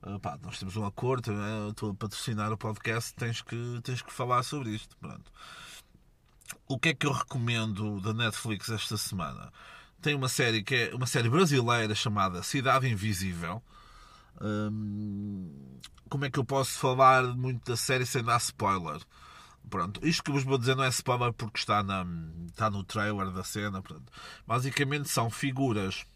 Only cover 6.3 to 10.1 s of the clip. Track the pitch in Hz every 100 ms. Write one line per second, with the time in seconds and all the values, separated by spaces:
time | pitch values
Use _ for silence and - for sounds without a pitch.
6.3 | _ - - _ 131 160 147 147 127 -
7.3 | 131 120 117 110 101 107 104 98 110 117
8.3 | 104 113 101 - 113 - 107 - 98 76
9.3 | 62 50 - - - - _ 151